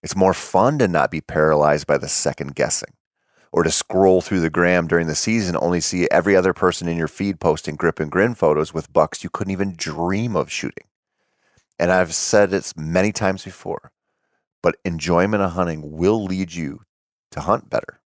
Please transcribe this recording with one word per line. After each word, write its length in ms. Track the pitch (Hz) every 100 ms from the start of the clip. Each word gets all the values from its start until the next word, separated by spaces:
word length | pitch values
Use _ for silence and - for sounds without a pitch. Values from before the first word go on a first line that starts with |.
It's 140 | 90 98
more 160 | 95
fun 460 | 90 - 92 117 151
to 100 | 110
not 220 | 82 69
be 100 | 80
paralyzed 680 | - 80 78 76 76 76 -
by 120 | 73
the 100 | 76
second 460 | - 76 69 69
guessing, 400 | 69 65 - - _ _ _ _ _ _
or 100 | -
to 60 | 82
scroll 520 | - - 95 95 92
through 180 | - 95
the 80 | 82
gram 380 | 78 87 90 85
during 200 | 85 82
the 80 |
season 400 | 80 - 113 95 85
only 220 | 87 90
see 260 | - 90 87
every 240 | 85 90
other 200 | 95 92
person 340 | 87 92 85 87
in 80 | 85
your 100 | 80
feed 320 | - 101 90
posting 380 | 87 78 - 76
grip 240 | 82 -
and 100 | 78
grin 240 | 87 110
photos 380 | 117 80 76 80
with 220 | 82 -
bucks 280 | - 73 -
you 60 | 95
couldn't 220 | - 95
even 240 | 95 98 85
dream 600 | 80 76 85 98 120 92
of 140 | 65
shooting. 360 | - - - _ _ _ _ _ _ _ _ _ _
And 140 | 87
I've 220 | 92 87
said 400 | 80 - 107 101
it 180 | 95 - -
many 340 | 78 87 101
times 320 | 101 98 95
before, 480 | - - 90 82 - _ _ _ _ _ _ _
but 140 | 87 82 -
enjoyment 560 | 82 78 85 95 107
of 100 | 95
hunting 460 | 85 87 78 76 78
will 260 | 90 110
lead 300 | 98 92 92
you 260 | 85 76 - _ _ _ _ _
to 80 | -
hunt 280 | - 107 -
better. 320 | - - -